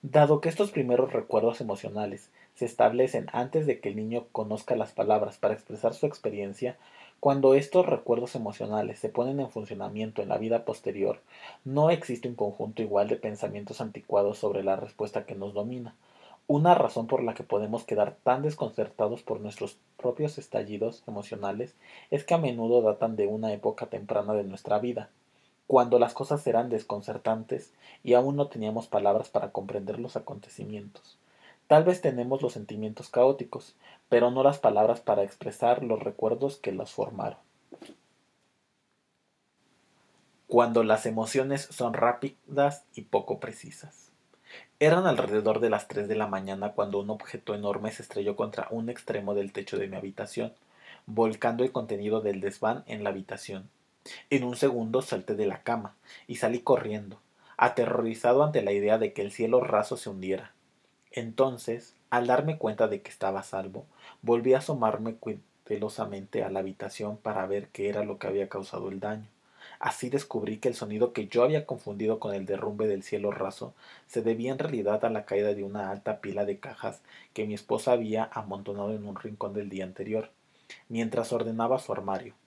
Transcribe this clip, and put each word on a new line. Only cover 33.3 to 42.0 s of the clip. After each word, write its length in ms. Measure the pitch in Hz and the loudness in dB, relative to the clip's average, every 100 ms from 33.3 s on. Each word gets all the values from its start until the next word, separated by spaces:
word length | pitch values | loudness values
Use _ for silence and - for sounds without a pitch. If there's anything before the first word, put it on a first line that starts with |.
| 139 120 127 - _ - - _ | 6 -4 -10 -14 _ -20 -20 _
pero 220 | 120 120 | 6 6
no 140 | 127 | 6
las 140 | 135 147 | 4 6
palabras 420 | 127 104 110 120 | 4 6 4 2
para 240 | - 104 | 2 2
expresar 580 | 101 - - - 117 123 | 2 -2 -12 0 2 2
los 180 | 123 110 | 2 -2
recuerdos 580 | 110 - 110 113 139 139 | -2 -2 0 0 -2 -4
que 120 | - | -6
los 220 | 95 104 | -6 -8
formaron. 460 | - 107 110 107 - _ _ _ - - - _ _ _ _ _ _ _ _ _ _ _ _ _ _ _ _ _ _ _ _ _ _ _ _ _ | -6 -6 -4 -8 -8 _ _ _ -20 -20 -20 _ _ _ _ _ _ _ _ _ _ _ _ _ _ _ _ _ _ _ _ _ _ _ _ _
Cuando 380 | 117 117 117 | 4 6 4
las 220 | 113 110 117 | 6 4 2
emociones 560 | 113 110 131 131 139 | -2 0 0 0 -2
son 300 | - - 120 | -4 -4 -2
rápidas 920 | 113 | 2